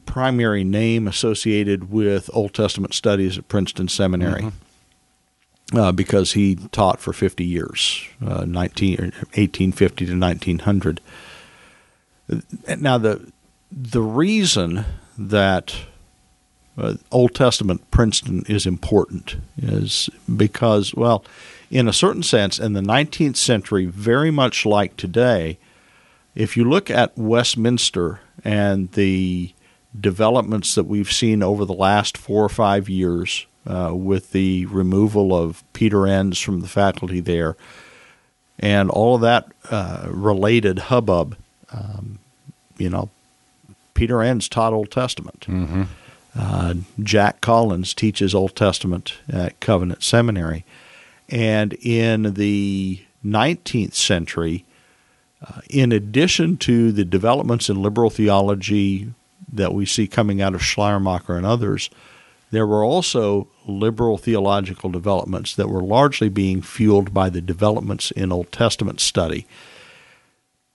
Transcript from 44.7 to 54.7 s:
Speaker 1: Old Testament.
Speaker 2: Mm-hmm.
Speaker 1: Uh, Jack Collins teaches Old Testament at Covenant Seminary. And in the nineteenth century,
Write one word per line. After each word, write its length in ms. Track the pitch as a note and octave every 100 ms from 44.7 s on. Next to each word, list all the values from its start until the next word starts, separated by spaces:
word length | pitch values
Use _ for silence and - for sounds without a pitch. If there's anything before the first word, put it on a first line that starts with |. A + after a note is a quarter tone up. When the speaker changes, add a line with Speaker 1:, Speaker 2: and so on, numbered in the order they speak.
Speaker 1:
Old 180 | A2 G#2
Testament. 560 | B2+ B2+ - - - -
Speaker 2:
Mm-hmm. 360 | F#2 E2 F2+ F#2+ - - - _ A2+
Speaker 1:
Uh, 380 | G2 F#2 F2 F2 F2+ -
Jack 400 | G#2 G#2 G#2 -
Collins 540 | - A#2 A2+ F2+ F#2
teaches 400 | - A2 - G2
Old 220 | G2 F#2+ -
Testament 580 | G#2 - F#2 F2+ - - -
at 280 | G2 F2 -
Covenant 420 | - F#2+ F2+ -
Seminary. 640 | - A#2 A#2+ G2 D#2+ D#2+ - - - - - _ -
And 460 | A#2 A2 G#2+ G#2+
in 600 | - A#2+ A#2 A#2 A2 G#2+
the 640 | G2 G#2 G2+ G2+ G2 F#2+ F#2 - _
nineteenth 720 | G#2 G#2+ C#3 E3+ - B2 F2+
century, 720 | - - F2+ E2 - E2 F2+ -